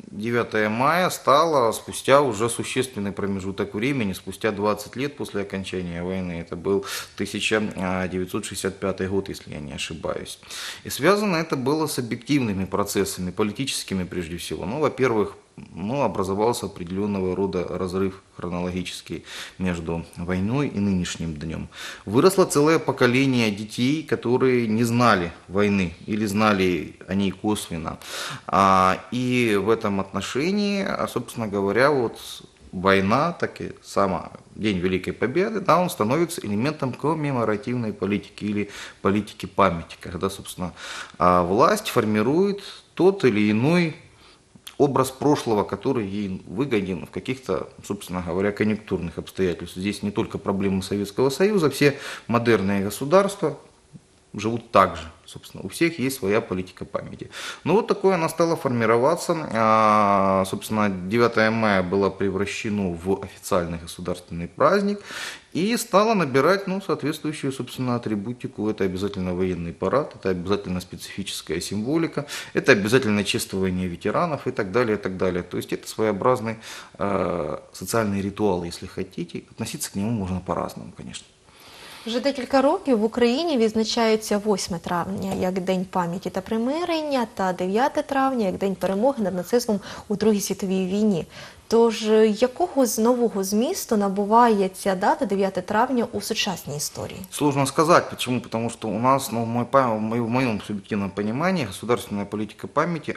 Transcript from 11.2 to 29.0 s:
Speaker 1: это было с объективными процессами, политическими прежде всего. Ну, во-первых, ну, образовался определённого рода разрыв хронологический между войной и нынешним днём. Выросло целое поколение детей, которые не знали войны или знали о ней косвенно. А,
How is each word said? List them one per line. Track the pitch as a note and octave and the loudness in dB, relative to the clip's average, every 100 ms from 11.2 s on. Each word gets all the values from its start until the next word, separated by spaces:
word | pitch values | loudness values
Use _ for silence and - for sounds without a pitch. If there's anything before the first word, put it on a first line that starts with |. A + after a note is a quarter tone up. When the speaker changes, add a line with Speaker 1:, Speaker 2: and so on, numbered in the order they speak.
| G#3 E3 | 0 -2
Speaker 1:
это | D#3+ | -2
было | C#3+ B2 D#3 D3+ | -2 0 0 -2
с | - | -4
объективными | A#2 B2 - C#3+ A#2 F#2+ | -6 -6 0 0 2 -2
процессами, | F#2 F#2+ G2 G#2 F#2 - F2+ | -2 -2 -2 0 -2 -2 -6
политическими | F2+ G#2+ G2+ C3+ - - F#2+ | -2 -4 -2 -6 -6 -4 -4
прежде | F2 F2+ D#2+ E2+ | -4 -6 -8 -10
всего. | - D#2 E2 | -8 -8 -6
Ну, | C#3+ | -2
во-первых, | C#3 - B2+ A2 G2 - _ - G#2 | -2 0 2 2 0 -4 _ -20 -18
ну, | E2+ G2+ C#3+ | -10 -4 0
образовался | A#2 F2+ F#2 G2 A2 A#2 G2 | 0 0 -2 2 2 0 -6
определённого | - E2+ F#2+ G#2 G2 F#2 F2+ | -8 -6 -4 -2 -2 -2 0
рода | G2 F2+ E2+ F2 | -2 -2 -4 -4
разрыв | F#2 F#2+ F#2+ - _ - | -4 -2 -2 -4 _ -12
хронологический | F2+ F2 F2+ F2+ F2 - - D#2+ - - - - | -6 -4 -4 -4 -6 -10 -12 -12 -12 -14 -14 -6
между | F#2 E2+ D#2+ E2 E2+ - | -4 -2 -4 -6 -8 -10
войной | F2 F#2 G2+ C3+ C#3+ | -4 -2 0 -2 -2
и | G2+ | 0
нынешним | G2+ F#2 F2 - E2 | 0 0 -2 -6 -8
днём. | D2+ D#2+ E2+ E2 - - - - | -8 -8 -8 -10 -12 -14 -12 0
Выросло | A#2 F3+ F#3 | 4 6 4
целое | F3+ D3 D3+ D#3+ | 4 4 4 4
поколение | D#3 - B2 B2+ C3+ B2 A2 | 2 2 4 6 4 4 2
детей, | G2+ G#2+ - B2 D#3 | 0 -6 -2 0 0
которые | D3 - A#2 B2 C3 B2 A2+ | -2 -2 2 2 4 4 2
не | A2 | 2
знали | A#2+ A#2 A#2+ G2 E2+ - - | 2 4 6 6 2 -8 -4
войны | F#2 G#2 G2+ F2 E2+ - | 2 4 4 0 -4 -6
или | G#2+ G#2+ | -2 0
знали | G2+ G#2+ G2 F#2 E2+ D2 - - | 2 2 4 2 0 -4 -14 -4
о | |
ней | F#2+ G2 | 0 0
косвенно. | - G#2+ G#2+ - E2+ D#2+ - - - - C3+ - | -2 -2 -2 -4 -8 -8 -10 -10 -10 -10 -10 0
А, | F#2 G2 F#2 F#2 F2 | 4 6 6 6 2